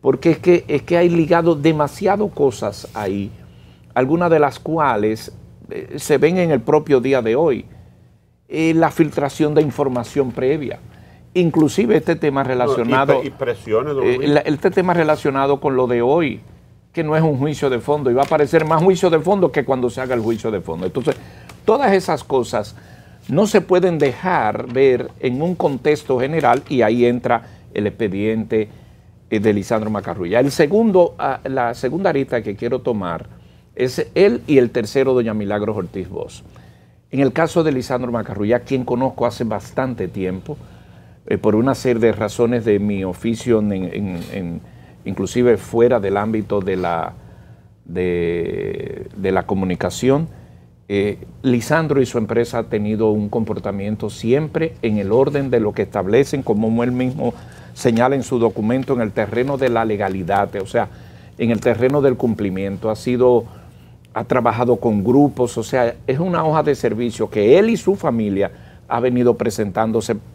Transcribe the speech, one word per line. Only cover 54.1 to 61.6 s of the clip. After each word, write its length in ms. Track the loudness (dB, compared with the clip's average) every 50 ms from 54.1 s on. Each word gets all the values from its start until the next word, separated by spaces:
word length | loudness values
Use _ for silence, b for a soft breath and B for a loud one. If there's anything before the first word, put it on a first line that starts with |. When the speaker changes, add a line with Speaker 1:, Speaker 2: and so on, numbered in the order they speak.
Speaker 1:
siempre 640 | -8 -6 0 0 0 2 0 -2 -4 -4 -4 -4 -6 -4 -2
en 160 | -2 0 0
el 140 | 0 2 2
orden 380 | 2 2 2 0 -2 -2 0
de 100 | 0 0
lo 120 | 0 0 -2
que 100 | -2 -4
establecen, 600 | -2 -2 -4 -2 2 2 2 2 2 -2 -6 -2
como 400 | -2 0 0 0 0 0 0 0
él 80 | -2
mismo 420 | -2 -2 -2 -2 -4 -2 -4 -4 -4 B B B B B B B B
señala 420 | -2 0 0 4 4 4 4 2
en 60 | 0 -2
su 160 | -2 0 2
documento, 560 | 2 2 0 0 -2 0 0 0 0 -2 -2
en 60 | -2
el 120 | -2 -2 -2
terreno 440 | -2 -4 -2 0 -2 -2 -2 0
de 120 | 0 0 0
la 160 | 2 0 0
legalidad, 720 | 0 0 -2 -2 -2 -2 -4 -2 0 0 0 0 0 -4
o 100 | -8 -8
sea, 220 | -2 -2 -2 -2 -2 B B B B B B B B B -4
en 120 | -2 0
el 100 | 0 0